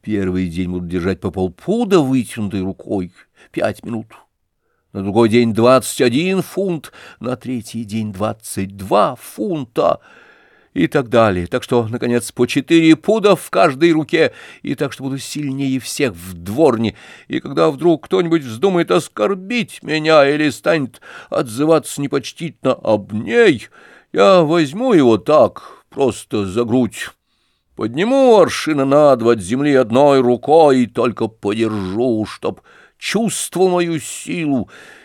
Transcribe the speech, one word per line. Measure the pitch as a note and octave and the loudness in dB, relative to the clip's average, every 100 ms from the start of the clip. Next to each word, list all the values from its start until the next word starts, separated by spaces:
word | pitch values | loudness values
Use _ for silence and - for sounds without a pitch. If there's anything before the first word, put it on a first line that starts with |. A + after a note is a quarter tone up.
Первый | - G#2 F#2+ F#2 F#2 | -4 -4 -2 -2 -4
день | E2 F2+ | -4 -6
буду | F2+ F2 | -6 -6
держать | F2 F2 F#2 | -4 -4 -4
по | G2 | -6
полпуда | F2+ F#2 - - A3 A#3 F#3+ | -4 -6 -6 -4 -2 2 2
вытянутой | C3 C3 G#2+ - G#2 F#2+ | 2 -2 -4 -8 -6 -4
рукой | F#2+ F#2 - G2+ F#2 _ _ _ _ | -6 -8 -8 -6 -6 _ _ _ _
пять | - G#2+ G2+ | -6 -4 -6
минут, | - A2+ A2 - _ _ _ _ _ _ _ | -10 -10 -12 -20 _ _ _ _ _ _ _
на | - | -8
другой | G2 G2+ A#2 | -2 2 4
день | A#2 A#2 | 4 2
двадцать | G#2+ A#2 C3 - - | 2 4 4 2 0
один | B2+ A#2+ F3+ F#3+ | 0 2 -2 -2
фунт, | F3 - G3 E3 - - - - | -4 -6 -6 -6 -10 -20 -20 -12
на | A#2 B2 | -10 -8
третий | A#2+ B2+ G#2 A2+ | -8 -10 -10 -12
день | A2 A2 G#2+ | -8 -6 -6
двадцать | F#2 G#2+ A2 - - G2 G2 | -6 -6 -6 -12 -8 -8 -10
два | F#2+ F#3 F#3 B2 | -2 0 0 -4
фунта | - - G#3+ D#3+ B2+ - F2 - _ - _ _ _ _ _ | -16 -8 -6 -6 -6 -2 0 -2 _ -20 _ _ _ _ _
и | - D#3 | -4 -2
так | D3+ B2 | -2 0
далее. | A#2 A2 F2+ F2 | 2 2 0 -4
Так | B2+ | -6
что, | - B2 A2 | 0 -2 -2
наконец, | A#2 B2 A#2+ - | -6 -2 -2 -4
по | - | -2
четыре | B2 C#3+ C3 E3 D#3+ D#3 | -2 0 2 4 6 4
пуда | - A3 G3+ | 2 0 2
в | F#3 - | 2 0
каждой | F3 F3 C3+ E3+ | 2 2 2 2
руке, | D#3 C#3+ E3 D#3 - - - | 2 0 0 0 -2 -20 -14
и | - | -10
так | C3+ C#3+ | -6 -6
что | - | -6
буду | C3+ C3+ | -8 -8
сильнее | - D3 D3 C3+ C#3 C3 | -10 -8 -8 -4 -4 -4
всех | - - C#3 | -6 -4 -4
в | E2+ F2+ | -4 -14
дворне. | F2 E2+ A2+ D#3+ A2+ A2+ - - - _ | -14 -8 2 2 2 -2 -6 -20 -20 _
И | - | -8
когда | - C#3+ D#3+ | -6 0 0
вдруг | C3+ E3 D#3+ | 2 0 0
кто-нибудь | - F#3+ F3 E3 | 0 -2 0 -2
вздумает | C3 A2 G3 F3+ E3 | -2 -2 0 0 0
оскорбить | F3+ - - G#3 G3 F#3+ A#3+ G3+ - | 0 -2 -4 -4 -4 -6 -6 -6 -10
меня | - D#3 D#3 D#3 C#3 | -6 -4 4 4 4
или | D3+ D3+ | 2 -2
станет | - - D#3+ C3 - - - - | -2 -2 -2 -2 -10 -20 -20 -6
отзываться | - C#3 A2 D3+ D#3+ - - | -6 -4 -2 2 2 0 -8
непочтительно | C#3+ C#3+ A#2+ - E3+ - C3+ | -4 -4 -6 -12 -12 -6 -4
об | B2+ - G#2+ G2+ | -2 0 -2 -2
ней, | G#2+ C#3 A#3 A3+ B2+ - _ - - _ | -8 -2 4 4 4 -6 _ -20 -20 _
я | - G3 F#3 | 2 4 6
возьму | D3+ E3+ D3 E3+ C4 | 4 2 0 -2 2
его | F#3+ B2+ A2 | 4 4 2
так, | - D3+ G#2+ - - - _ | 4 4 4 0 -20 -20 _
просто | - C3+ G2+ - A2+ | -2 -2 -2 -8 -6
за | G2 F#2+ | -4 -4
грудь, | A#2+ B2 A#2+ - - _ _ _ _ _ _ | 0 0 0 -4 -16 _ _ _ _ _ _
подниму | - G#2+ B2 G#3 C4+ C4 A3 | -8 -6 -4 0 2 6 6
аршина | D3+ - - D3+ | 4 2 -4 -2
на | C3+ C#3+ D3+ B2+ | 2 4 6 4
два | A2+ | 2
от | A#2 | 0
земли | F2 B2+ C#3+ | 0 -2 2
одной | C3+ A#2+ A#2 D3 C3+ | 2 2 4 4 4
рукой | B2 A#2+ - D#3+ D3+ C3 | 2 0 2 4 6 4
и | A#2 | 0
только | B2 B2 G2+ A2 | -2 -4 -2 -6
подержу, | _ G2+ A2 A2+ G#2+ F#2 G2+ B2+ A2 G#2+ | _ -6 -2 -2 -2 -6 -2 -2 -2 -4
чтоб | - - G2 _ _ _ _ | -6 -8 -8 _ _ _ _
чувствовал | - G3+ A3+ - - E3+ F#3 | -6 -2 -2 -4 -8 0 2
мою | F3+ F3 E3 | 2 -2 -4
силу, | - - - F3 D#3 C3+ F#2+ - - - | -8 -14 -8 -6 -2 -2 -4 -14 -20 -20